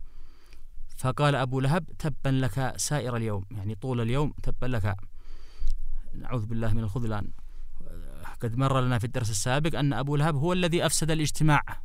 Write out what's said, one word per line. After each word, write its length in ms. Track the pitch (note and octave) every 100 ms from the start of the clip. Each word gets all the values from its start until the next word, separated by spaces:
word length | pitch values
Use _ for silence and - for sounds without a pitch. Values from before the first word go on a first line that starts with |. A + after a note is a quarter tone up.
| - - - - - - - - - -
فقال 380 | C3 B2+ D3
أبو 260 | C3+ B2+ C3
لهب: 240 | C3+ F3+ - -
"تبا 300 | D#3+ - C#3
لك 480 | C3 C3 C3+ B2 -
سائر 400 | - D3 A#2+ A#2
اليوم"، 280 | A2+ G2+ G2
يعني 240 | G#2 G2+
طول 260 | G#2+ C3 A#2+
اليوم 340 | A2 C3+ C#3+ -
تبا 240 | - - A#2+
لك، 300 | A#2+ G2+ F#2+ - - - - - - - - - - -
نعوذ 320 | - A#2 A#2+ G#2
بالله 260 | A2+ A2+
من 100 | A2
الخذلان. 480 | A2 C3 A2+ G#2 F#2 - - - - - F2 E2+ - D2 - -
قد 140 | A#2 A#2
مر 240 | C3+ C3+
لنا 180 | B2 A#2+
في 60 |
الدرس 260 | G2+ B2+ A2
السابق 480 | G#2+ B2+ C#3 D#3+ A2
أن 140 | C#3+
أبو 240 | A#2 C#3 D3
لهب 200 | D#3 C#3+
هو 160 | E3+
الذي 340 | F3+ F3 E3 D#3
أفسد 240 | - D#3+
الاجتماع 520 | D#3 D3+ - D3+ C#3+ - -